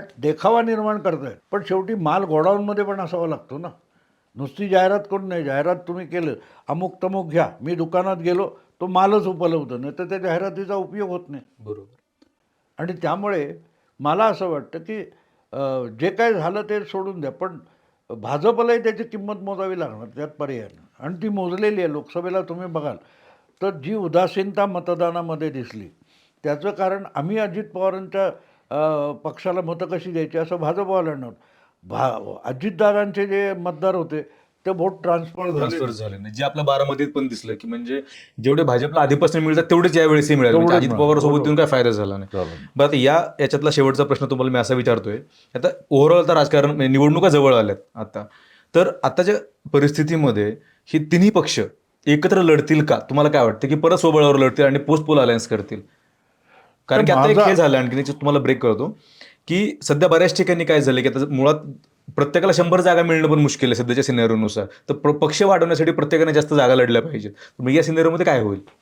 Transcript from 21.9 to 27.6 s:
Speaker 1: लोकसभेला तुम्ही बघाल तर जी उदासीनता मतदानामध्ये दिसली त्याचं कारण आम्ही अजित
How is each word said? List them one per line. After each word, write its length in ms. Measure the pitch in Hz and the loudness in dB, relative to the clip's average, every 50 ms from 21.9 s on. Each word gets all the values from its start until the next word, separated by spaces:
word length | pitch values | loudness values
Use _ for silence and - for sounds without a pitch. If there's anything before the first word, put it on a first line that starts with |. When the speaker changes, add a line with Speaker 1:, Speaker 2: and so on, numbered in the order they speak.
Speaker 1:
लोकसभेला 500 | 147 147 143 - - 175 175 180 185 190 | -4 -6 -10 -10 -10 -8 -6 -6 -4 -6
तुम्ही 260 | 175 175 170 175 185 180 | -6 -6 -10 -12 -10 -10
बघाल 300 | 165 160 147 147 110 85 _ _ _ _ _ _ _ _ _ _ _ - | -8 -8 -6 -8 -8 -10 _ _ _ _ _ _ _ _ _ _ _ -8
तर 80 | 190 196 | -6 -6
जी 260 | 190 151 131 156 214 | -6 -6 -8 -8 -6
उदासीनता 680 | 214 190 165 151 170 185 180 - 196 190 202 196 208 202 | -6 -4 0 0 0 0 0 -2 -4 -6 -4 -4 -4 -2
मतदानामध्ये 840 | 202 185 175 175 180 175 165 175 170 170 170 170 165 160 151 156 156 | -2 -4 -6 -6 -4 -4 -2 -2 -2 -4 -4 -6 -8 -8 -6 -8 -8
दिसली 380 | 131 135 120 - - 110 98 82 _ _ _ _ _ _ _ _ _ _ - | -8 -8 -12 -12 -14 -16 -18 -18 _ _ _ _ _ _ _ _ _ _ -6
त्याचं 280 | 151 147 147 156 202 | -6 -6 -4 -4 -6
कारण 320 | 202 202 190 190 190 196 196 - - | -4 -2 -2 -4 -4 -4 -8 -10 -8
आम्ही 220 | 147 143 170 208 220 | -8 -6 -4 -4 -4
अजित 260 | 214 202 165 202 | -4 -4 -6 -8